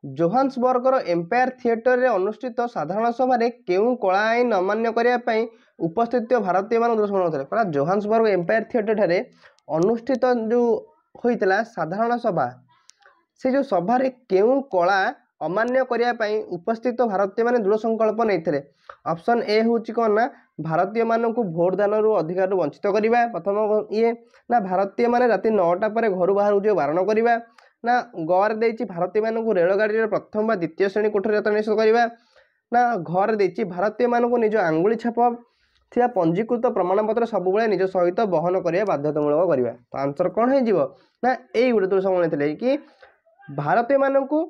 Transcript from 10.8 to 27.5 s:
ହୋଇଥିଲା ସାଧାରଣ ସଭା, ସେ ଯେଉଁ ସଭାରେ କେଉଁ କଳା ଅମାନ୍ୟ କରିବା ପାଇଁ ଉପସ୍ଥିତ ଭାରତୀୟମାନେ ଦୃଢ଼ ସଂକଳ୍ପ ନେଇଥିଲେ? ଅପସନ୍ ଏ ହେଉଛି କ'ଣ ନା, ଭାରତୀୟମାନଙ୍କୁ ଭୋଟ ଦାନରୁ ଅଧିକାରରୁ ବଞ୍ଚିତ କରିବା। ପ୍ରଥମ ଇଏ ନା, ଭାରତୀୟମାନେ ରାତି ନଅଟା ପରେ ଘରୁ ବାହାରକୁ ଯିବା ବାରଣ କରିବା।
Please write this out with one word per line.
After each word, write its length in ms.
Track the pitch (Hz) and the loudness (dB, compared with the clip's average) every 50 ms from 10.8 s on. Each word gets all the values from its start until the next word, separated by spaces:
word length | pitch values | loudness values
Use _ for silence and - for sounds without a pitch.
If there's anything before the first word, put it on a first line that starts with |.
| - - _ _ _ _ _ - | -4 -12 _ _ _ _ _ -4
ହୋଇଥିଲା 360 | - 240 240 196 208 190 185 208 226 220 - | -2 -2 0 0 0 0 2 0 -2 -6 -6
ସାଧାରଣ 360 | - 165 156 175 208 226 233 240 240 240 | -8 -6 -6 -2 -2 -2 -2 -2 -2 -2
ସଭା, 220 | 226 185 165 131 123 123 - _ _ _ _ _ _ - _ _ - _ _ _ _ _ _ | -2 0 0 -2 -4 -6 -12 _ _ _ _ _ _ -20 _ _ -20 _ _ _ _ _ _
ସେ 80 | - 262 254 | -4 0 0
ଯେଉଁ 120 | 277 269 269 202 | 0 0 0 -2
ସଭାରେ 340 | 175 170 190 240 254 262 262 254 _ _ _ | -2 0 0 0 0 0 -2 -4 _ _ _
କେଉଁ 240 | 185 185 202 233 262 277 254 - - | 2 2 4 4 2 2 0 -2 0
କଳା 240 | 180 175 180 202 190 190 226 285 _ _ _ _ _ 151 | 0 2 2 2 2 0 -2 -4 _ _ _ _ _ -8
ଅମାନ୍ୟ 360 | 156 175 208 226 247 247 262 262 254 | -4 -2 -2 -2 0 0 0 0 0
କରିବା 220 | 240 226 240 240 233 240 | -2 -2 0 -2 -2 -2
ପାଇଁ 140 | 220 208 214 214 214 - 180 | -2 -2 -2 -4 -4 -6 -10
ଉପସ୍ଥିତ 420 | 170 - - 226 226 - 254 233 240 254 233 | -8 -4 -4 -4 -2 -2 -6 0 0 0 0
ଭାରତୀୟମାନେ 460 | 190 185 202 196 - - 226 240 247 247 208 | 2 0 0 -2 0 -2 0 2 2 2 2
ଦୃଢ଼ 120 | 185 214 214 220 | 2 0 0 0
ସଂକଳ୍ପ 340 | 233 226 214 220 214 208 214 233 220 | -2 0 0 0 0 0 0 0 0
ନେଇଥିଲେ? 300 | 196 170 165 175 151 139 135 - _ _ _ _ - _ _ 139 | 0 0 0 -2 -4 -4 -4 -8 _ _ _ _ -20 _ _ -6
ଅପସନ୍ 300 | 160 165 - - 240 240 - - 208 | -6 -4 0 0 0 0 2 2 2
ଏ 40 | 220 226 | 2 2
ହେଉଛି 240 | 233 233 226 214 - 214 | 2 0 0 -2 -4 -2
କ'ଣ 120 | 226 233 220 208 | 0 2 2 2
ନା, 80 | 214 233 392 - - _ _ _ - 151 | 2 0 0 -4 -12 _ _ _ -10 -6
ଭାରତୀୟମାନଙ୍କୁ 720 | 160 160 160 185 202 214 233 226 226 226 226 233 233 220 240 240 180 160 | -2 0 0 0 0 0 -2 0 0 0 0 0 -2 -2 -2 -4 -4 -2
ଭୋଟ 180 | 170 170 180 180 190 | 0 0 0 2 0
ଦାନରୁ 280 | 208 202 208 214 214 220 220 190 | 0 0 2 2 2 2 2 0
ଅଧିକାରରୁ 340 | 160 156 180 180 190 185 202 185 | 0 -2 -2 -2 0 0 0 0
ବଞ୍ଚିତ 240 | 165 143 - - - 202 190 | -2 -2 -4 -4 -4 0 0
କରିବା। 240 | 220 214 226 233 240 233 240 214 | 2 2 2 2 2 0 0 -4
ପ୍ରଥମ 240 | 170 165 196 202 208 220 208 214 214 208 - - | -6 -4 -2 -2 0 0 2 0 0 0 -2 -2
ଇଏ 120 | 214 226 233 233 233 - _ _ _ _ _ | 0 0 0 0 -4 -10 _ _ _ _ _
ନା, 60 | 180 180 196 185 | -2 0 0 0
ଭାରତୀୟମାନେ 560 | 185 185 196 196 - - 240 233 240 240 254 240 214 | -2 -2 -2 -2 -2 -2 0 0 2 2 2 2 2
ରାତି 160 | 190 - 226 220 202 | 0 0 0 0 2
ନଅଟା 280 | 180 170 175 185 214 220 214 | 2 2 0 0 -2 -2 -2
ପରେ 120 | 226 226 220 185 | -2 -2 -2 0
ଘରୁ 160 | 185 175 180 196 202 | 0 0 0 2 2
ବାହାରକୁ 200 | 202 208 208 202 190 | 2 2 2 2 2
ଯିବା 100 | 214 208 170 | 2 0 0
ବାରଣ 180 | 143 139 151 175 190 196 | 0 0 0 0 0 0
କରିବା। 220 | 220 214 226 233 233 233 233 - | 0 2 2 2 0 0 -2 -12